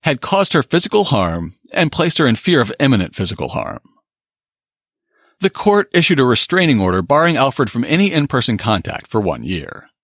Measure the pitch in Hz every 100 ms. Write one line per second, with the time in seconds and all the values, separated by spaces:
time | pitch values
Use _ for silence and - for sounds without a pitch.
0 | - 135 - 190 190 165 127 170 - 214
1 | 196 113 87 85 85 _ _ - 160 -
2 | 175 - 143 113 - 165 110 - 135 117
3 | 90 - 92 87 - - - - _ _
4 | _ _ _ _ _ _ _ _ _ _
5 | _ _ _ _ 185 - - 208 - 175
6 | 170 151 127 117 - 185 175 117 92 92
7 | 87 143 170 151 135 - 127 117 120 160
8 | 196 165 143 127 120 107 - 101 87 -
9 | - 113 98 67 67 90 67 - - _